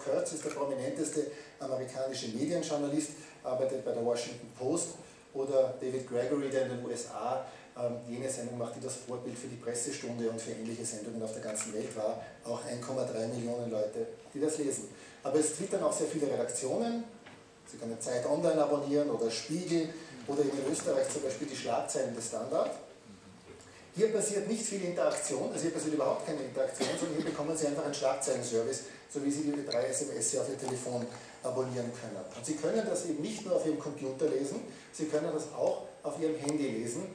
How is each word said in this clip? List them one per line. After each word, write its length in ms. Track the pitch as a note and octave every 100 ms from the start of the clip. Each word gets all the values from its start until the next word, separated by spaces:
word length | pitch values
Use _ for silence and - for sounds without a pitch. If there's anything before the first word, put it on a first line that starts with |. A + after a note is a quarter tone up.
Kurtz 300 | C#3 C3 -
ist 120 | D#3 D3
der 60 |
prominenteste 800 | D3 C#3 C3 C3 D#3 D3+ D#3 C#3+ - - -
amerikanische 680 | C3+ C3 B2+ C3 C3+ B2 A#2
Medienjournalist, 840 | A2+ D#3 E3+ - D3 C#3+ D3+ - - - -
arbeitet 400 | B2+ B2+ C3 C3
bei 80 | B2
der 140 | A#2 A#2
Washington 460 | A#2+ A#2+ B2 - -
Post. 320 | B2+ E3+ - - - - -
Oder 400 | C3+ C3+ C3+ B2+ -
David 260 | C3 B2+ -
Gregory, 420 | A#2+ C3+ C#3+ C3+
der 140 | C3
in 60 | B2
den 160 | A#2+ A#2+
U 40 |
S 180 | A2+ -
A, 340 | - A#2 C3 - - - B2
ähm, 200 | A#2+ A#2 A#2+
jene 220 | A#2+ C3+
Sendung 300 | B2 A#2+ A#2+
macht, 160 | A#2 -
die 60 |
das 140 | C3 - -
Vorbild 300 | B2 A#2+ A2+
für 100 | B2
die 80 | A#2
Pressestunde 720 | A#2 A#2+ - - B2+ A#2+ A2+
und 100 | A2+
für 120 | -
ähnliche 340 | A2 A2+ A2+ A2+
Sendungen 380 | G#2+ A2+ A2+
auf 100 | A2
der 80 | G#2+
ganzen 320 | A2 A2 A2+
Welt 220 | G#2+ - -
war. 280 | G#2+ - - - A#2+
Auch 180 | A#2 B2
ein 140 | B2
Komma 240 | B2+ B2+
drei 240 | A#2+ A2+ A2+
Millionen 440 | B2 A#2 A#2+ A#2
Leute, 340 | G#2+ G#2+ A#2 A2+ - -
die 60 | C#3
das 200 | D#3 D#3
lesen. 300 | C#3 A2+ G#2 - - -
Aber 160 | C3 D3+
es 160 | D3+ -
twittern 260 | G3 F#3+
auch 120 | D3+
sehr 140 | - D#3
viele 200 | D#3+ C#3+
Redaktionen. 720 | A2+ - - C3 G#3+ A#3 A#3 - - - - - - -
Sie 60 | -
können 180 | A2+ A2+
Zeit 260 | B2+ B2 C#3+
Online 340 | D3 E3+ D#3
abonnieren 520 | C#3+ C#3+ C#3 D3 C#3+
oder 180 | A2+ A2+
Spiegel 600 | - - E3 F3+ E3 D#3 - - - -
oder 140 | C#3
in 300 | C#3 C#3+ C3+
Österreich 360 | D#3+ - C3+ -
zum 80 | D3+
Beispiel 260 | C3+ - C#3+
die 80 | B2+
Schlagzeilen 600 | B2+ A2+ - C#3+ B2 A#2
des 100 | -
Standard. 460 | A2 A#2+ F3 - - - - - - - - - - - - - E3+
Hier 160 | A3
passiert 360 | G#3+ - G3+ F3
nicht 160 | A3+
viel 200 | - G3
Interaktion, 680 | F3 E3+ - - - - -
also 100 | -
hier 100 | E3
passiert 220 | D#3+ D3+
überhaupt 320 | D3+ C3+ - -
keine 160 | D3
Interaktion, 480 | B2+ C3+ C3 - - -
sondern 180 | E3 D3+
hier 80 | -
bekommen 300 | D3+ D3+ D#3+
Sie 120 | D3
einfach 180 | C#3+ C#3+
einen 80 |
Schlagzeilenservice, 920 | - C3 C3+ - A#2+ A#2+ A2+ A#2+ C3 - - -
so 100 | C#3+
wie 60 | C#3+
Sie 140 | C#3+
die 80 | D3
Ö 120 | C#3+
drei 200 | - A#2+ C3
S 160 | -
M 160 | - -
S 140 | -
hier 100 | C3
auf 80 | -
Ihr 80 | -
Telefon 480 | C3 B2+ B2+ A#2+ A2+ - - -
abonnieren 480 | B2+ C3 B2+ B2 A#2
können. 300 | - A#2 G2 - -
Und 80 |
Sie 120 | C3+ D#3
können 280 | - A3 G3
das 160 | - F3
eben 160 | C#3+
nicht 240 | G3+ G#3+ F#3
nur 100 | E3+
auf 100 | D#3+
Ihrem 140 | C#3+
Computer 480 | D3+ C#3 C3 C3 D3+
lesen, 340 | C3+ C#3 - - - -
Sie 140 | - D3+
können 240 | D3+ E3+
das 220 | D3+ -
auch 300 | - - - - -
auf 180 | D3 D#3+
Ihrem 160 | D#3 D3
Handy 320 | C#3+ D3+ C3+
lesen, 340 | A2+ A#2 B2 -